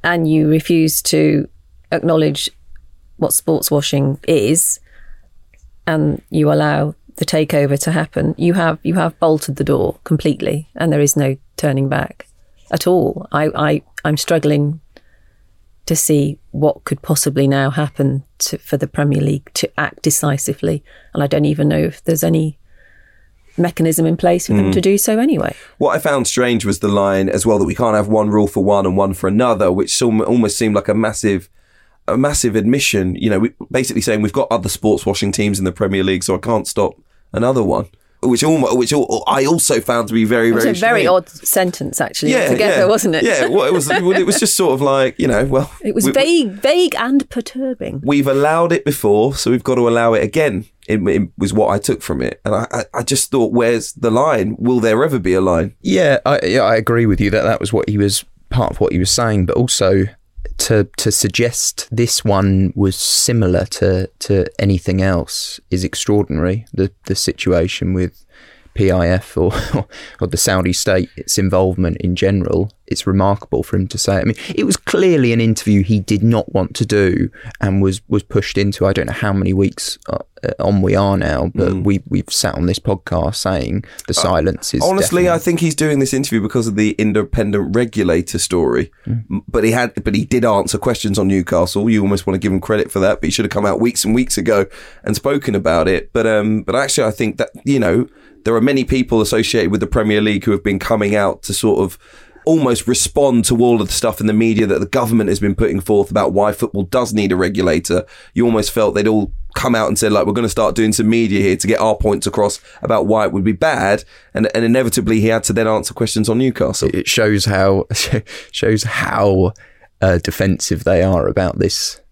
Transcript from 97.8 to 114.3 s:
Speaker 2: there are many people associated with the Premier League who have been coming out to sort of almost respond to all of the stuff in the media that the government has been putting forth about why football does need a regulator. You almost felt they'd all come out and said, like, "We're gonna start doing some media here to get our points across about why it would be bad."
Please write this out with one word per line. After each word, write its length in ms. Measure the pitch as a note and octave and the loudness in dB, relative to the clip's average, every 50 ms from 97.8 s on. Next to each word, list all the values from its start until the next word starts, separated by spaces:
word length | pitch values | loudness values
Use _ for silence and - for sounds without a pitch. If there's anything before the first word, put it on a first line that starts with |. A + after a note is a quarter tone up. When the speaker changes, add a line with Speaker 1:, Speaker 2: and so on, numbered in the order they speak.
| A2+ F2 - A2+ B2+ - _ - - - - - _ | 2 2 2 0 0 -2 _ -20 -20 -20 -20 -8 _
Speaker 2:
there 100 | A2 A2+ | 0 0
are 60 | A2+ A2 | 2 2
many 220 | C#3 C#3 C3+ B2 | 2 2 0 0
people 360 | - C3+ C3 B2 - B2 A2 | 0 0 0 0 0 2 0
associated 500 | G#2+ - - A2+ A2+ - - A#2 G2 E2+ | 2 2 0 0 0 0 0 0 0 0
with 100 | G2 G#2 | 0 -2
the 60 | G2+ | -2
Premier 360 | F#2+ - B2 A2 G#2+ G#2 G#2 G#2 | -2 0 0 0 2 2 2 2
League 220 | G#2+ G#2 G2 - | 0 0 0 0
who 40 | A#2 G#2 | 0 -2
have 120 | G2 - | 0 0
been 140 | G#2 G2 G2 | -2 -4 -4
coming 360 | - - A2+ G#2+ G#2 G2+ G#2 | -2 -2 -2 0 0 0 0
out 280 | G#2 G2+ F#2+ - - - | 2 0 0 -2 -4 -8
to 100 | - G2 | -8 -6
sort 280 | - - A2 - - | 0 2 2 2 2
of 180 | F#2+ F#2 - - _ - - - - - _ - - | 0 -2 -4 -10 _ -20 -20 -20 -20 -20 _ -6 0
almost 420 | D#3 D#3+ D#3+ D3 B2+ A#2+ A2+ - A#2 | 2 2 2 4 2 0 0 0 -2
respond 560 | B2 - - - - D3 C#3+ C#3 B2 A#2+ A2 | -2 0 -2 -2 0 2 2 4 4 2 2
to 100 | - B2 A2+ A#2+ | 2 2 2 4
all 200 | B2 A#2+ A2+ G2+ | 4 4 2 0
of 60 | F#2+ | -2
the 40 | - | -4
stuff 260 | - - A2+ G#2 - | -2 -2 -2 -2 0
in 80 | G#2+ | -2
the 60 | G#2+ G#2+ | 0 2
media 340 | G#2+ A2+ A2+ A2 G#2 A2 | 2 2 2 2 2 2
that 140 | G2+ F#2+ D2 | 0 0 -2
the 60 | G2 | -2
government 420 | F#2+ - C3 A#2+ G#2+ A2+ A2+ G#2+ G2 | -2 -2 -2 -2 2 0 0 2 0
has 100 | G2+ - | 0 0
been 160 | G2+ G2+ F#2+ | 0 -2 0
putting 240 | - A#2 G#2+ E2 G2 | 0 0 0 0 -2
forth 320 | F#2 - G#2+ G2+ G2 - | -2 2 2 2 2 2
about 220 | - G#2+ G2 D2 F2+ | 0 0 0 2 2
why 180 | G2+ G2+ G#2+ | 2 2 0
football 340 | G2+ - - A2+ - G2 G2 | 0 -2 -4 -4 -2 -4 -6
does 280 | F2 - B2+ B2 G2 G2+ | -2 0 -2 0 0 0
need 180 | G#2+ G2+ F#2+ F#2 | 0 0 0 0
a 40 | |
regulator. 720 | F2+ F#2 F2 - - F#2 F2 D#2 D#2+ E2 - E2+ F2+ - - - - - - _ | 0 0 -2 0 0 0 2 2 0 0 0 -2 -2 -2 -4 -16 -20 -20 -8 _
You 140 | A2 A#2 | 0 2
almost 240 | A#2+ A2+ A2 G2+ - | 2 2 2 0 0
felt 240 | - A#2 A2 G2+ G2+ | 0 0 0 2 2
they'd 120 | G2+ G#2 | 2 2
all 280 | A2 G#2+ G#2+ G2+ F#2 - - - - - | 2 2 2 0 -2 -6 -10 -10 -8 -8
come 200 | - - C3 A#2+ | -4 -2 0 0
out 140 | A2+ A2 - | 2 2 0
and 100 | G2+ - | 0 0
said, 120 | A2+ G#2+ G#2 | 0 2 2
like, 120 | G2+ D#2+ | 2 2
"We're 60 | F#2 G2+ | 0 0
gonna 160 | A2 A#2 G#2+ | 0 -2 -2
start 260 | - - A2 - - | 0 0 0 0 2
doing 180 | A2 A2 G#2+ G#2 | 2 2 2 2
some 160 | - A2 G#2 | 0 2 2
media 300 | A2+ A#2 A#2 G#2+ G2 G2 G2+ | 2 2 2 2 0 0 2
here 140 | G2 F2+ | 2 0
to 100 | - - | 0 0
get 140 | F#2+ A2 - | 0 0 2
our 140 | G#2 A2 G#2 | 2 0 0
points 300 | - - A2 G2+ - - | 2 0 0 0 0 -2
across 320 | G2 - - G#2 F#2+ - - _ - - - | -4 -2 0 0 0 -2 -6 _ -20 -20 -10
about 260 | - - A2+ G#2 D2+ | -2 0 0 0 2
why 200 | G2 A2 A2 G#2+ | 2 2 2 2
it 60 | F#2 - | 0 0
would 120 | G2 F#2 | 0 0
be 80 | G#2+ G#2+ | 0 0
bad." 520 | F2+ D#3 D#3+ D3 - - G2 G#2 - - - - - - _ | 2 0 0 0 0 2 2 0 0 -2 -10 -20 -20 -20 _